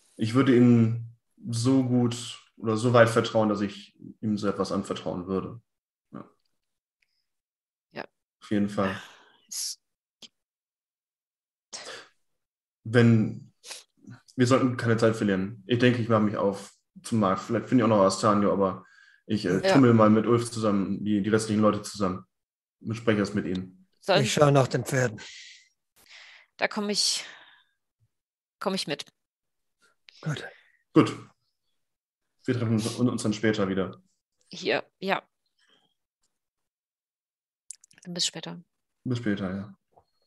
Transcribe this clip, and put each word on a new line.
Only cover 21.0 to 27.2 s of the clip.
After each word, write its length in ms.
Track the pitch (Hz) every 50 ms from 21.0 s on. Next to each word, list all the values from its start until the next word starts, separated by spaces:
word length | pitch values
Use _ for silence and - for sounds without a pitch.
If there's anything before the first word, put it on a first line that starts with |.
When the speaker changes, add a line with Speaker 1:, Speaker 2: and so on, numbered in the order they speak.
| 101
Speaker 1:
die, 180 | 104 104 101 98
die 80 | 107
restlichen 300 | 110 107 - - 104 107
Leute 220 | 110 104 98 - -
zusammen. 420 | - - 104 101 90 90 - - _ _ _ _ _ _ _ _ _ _ _
Bespreche 380 | - 110 113 117 - 120 107 104
das 160 | 98 95 -
mit 120 | 98 -
ihnen. 420 | 90 92 92 92 - - _ _ _ _ _
Speaker 2:
Sollen 220 | _ - 185 185 135
Speaker 3:
Ich 100 | 107 -
schaue 200 | - 151 143 139
nach 160 | 139 127 -
den 160 | - 131 113
Pferden. 360 | - 139 131 127 117 110 104 - - - - - - - - _ _ _ _ _ _ _ _ _ _ - - - - - - _ _ _ -
Speaker 2:
Da 100 | - -
komme 240 | - 208 202 208 202
ich, 320 | - - - - -